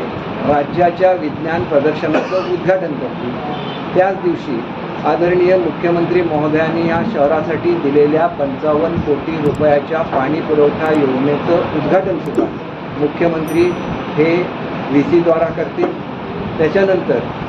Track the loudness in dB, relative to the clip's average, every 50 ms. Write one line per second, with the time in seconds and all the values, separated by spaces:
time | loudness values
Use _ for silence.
0 | -2 -6 -8 -8 -8 -8 -8 -4 0 0 2 2 0 0 0 2 2 2 2 4
1 | 4 4 4 2 0 -4 -4 -4 -4 -4 -2 -2 -2 0 2 2 2 2 0 0
2 | -2 0 0 0 0 0 -2 -2 -2 -2 -2 0 2 2 2 2 0 -2 -4 -4
3 | -6 -6 -6 -6 -6 -6 -6 -6 -6 -6 -6 -6 -6 -8 -8 -8 -8 -2 2 2
4 | 2 2 0 0 0 0 0 -2 -2 -4 -4 -4 -6 -6 -8 -8 -8 -8 -6 -4
5 | -2 0 0 2 2 2 4 4 4 4 4 4 2 0 -2 -2 0 0 2 2
6 | 2 2 2 2 2 2 0 0 0 2 2 2 0 0 0 0 0 0 0 0
7 | 0 -2 0 2 2 2 2 0 0 -2 -2 -2 0 0 0 2 0 2 4 4
8 | 4 6 4 2 2 0 0 -2 -4 -4 -4 -2 0 0 2 2 2 0 0 -2
9 | 0 0 -2 -2 -2 -4 -4 -2 0 0 0 2 2 4 4 2 2 0 -2 -2
10 | -2 -2 -2 0 0 0 0 -2 -2 0 2 4 4 4 4 2 0 2 2 2
11 | 2 2 2 2 2 0 0 0 0 2 2 2 2 0 -2 -2 0 2 2 2
12 | 2 0 -2 -4 -4 -2 -2 0 0 -2 -4 -8 -10 -12 -12 -12 -12 -10 -4 -2
13 | -2 -2 0 0 0 0 0 0 -2 -2 0 0 0 0 0 -4 -6 -6 -6 -6
14 | -6 -4 0 2 2 2 2 2 0 -2 -4 -8 -8 -8 -6 -6 -4 0 2 2
15 | 2 4 4 4 4 4 4 2 2 0 0 -2 -4 -4 -2 -2 -2 -2 -2 -6
16 | -8 -10 -10 -10 -8 -8 -8 -6 -6 -6 -2 0 0 2 4 4 4 4 2 2
17 | 0 0 0 0 -2 -4 -6 -8 -8